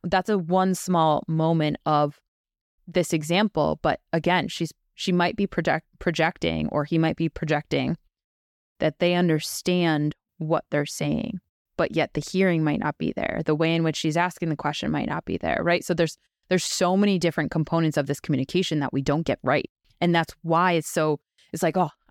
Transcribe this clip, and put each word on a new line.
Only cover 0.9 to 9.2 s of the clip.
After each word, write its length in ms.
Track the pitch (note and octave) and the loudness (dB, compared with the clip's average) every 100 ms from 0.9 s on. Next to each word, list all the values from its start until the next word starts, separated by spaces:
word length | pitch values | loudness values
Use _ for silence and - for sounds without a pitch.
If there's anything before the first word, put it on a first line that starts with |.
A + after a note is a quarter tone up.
| F3+ D#3+ D3+ - | 2 4 2 0
moment 500 | D#3+ D#3+ E3 D3+ D3 - | 0 2 2 0 -2 0
of 340 | D3+ D3 - _ _ _ _ _ _ - | 2 2 -2 _ _ _ _ _ _ -4
this 260 | F3+ E3+ | -2 0
example. 680 | D#3+ D3+ F3 G#3+ - D#3 D3+ | 0 0 2 2 2 0 0
But 200 | D#3+ - _ | -2 -2 _
again, 360 | E3 E3 F3+ - | -2 2 0 0
she's, 260 | - E3 - _ - | -4 -8 -8 _ -8
she 160 | - | 0
might 240 | F3+ F3 - | 2 2 0
be 100 | G3 | -2
project-, 420 | - E3 D3+ - - | 0 0 0 -4 -8
projecting, 680 | - E3 D#3+ - - D#3+ D3+ | -4 0 0 0 -2 -2 -2
or 140 | - | -2
he 140 | D3 E3 | 0 0
might 180 | D#3+ - | 0 0
be 140 | E3 | -4
projecting 680 | - D3+ D3 - C#3+ C3 E3 _ _ _ _ _ _ _ - | -4 -2 -2 -2 -2 -2 -4 _ _ _ _ _ _ _ -4
that 200 | D#3 - | -4 0
they 160 | F3 | 0
understand 1000 | F3 | 2